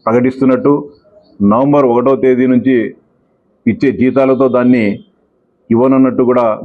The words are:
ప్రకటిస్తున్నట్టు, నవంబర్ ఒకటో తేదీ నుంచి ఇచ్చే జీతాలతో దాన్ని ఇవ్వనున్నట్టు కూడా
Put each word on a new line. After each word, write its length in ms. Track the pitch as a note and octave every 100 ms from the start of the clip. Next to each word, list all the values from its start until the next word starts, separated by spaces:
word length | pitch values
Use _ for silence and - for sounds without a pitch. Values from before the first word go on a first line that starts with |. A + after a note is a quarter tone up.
| -
ప్రకటిస్తున్నట్టు, 840 | A#2 B2+ C3 C#3 - C#3+ C#3+ - - _ _ _ -
నవంబర్ 440 | G2+ A2 C#3+ C#3+ B2+
ఒకటో 300 | A#2+ B2 C3
తేదీ 300 | B2+ B2+ B2+
నుంచి 480 | B2 A#2+ B2 G#2+ - _ _ _ _ _ _ -
ఇచ్చే 260 | G2+ C#3
జీతాలతో 560 | B2 B2+ B2 C3+ B2+ C3
దాన్ని 500 | B2 B2 B2 G#2 G2+ - _ _ _ _ _ -
ఇవ్వనున్నట్టు 520 | A2+ C3 C3+ C3 C3
కూడా 380 | B2 B2 A#2 G#2+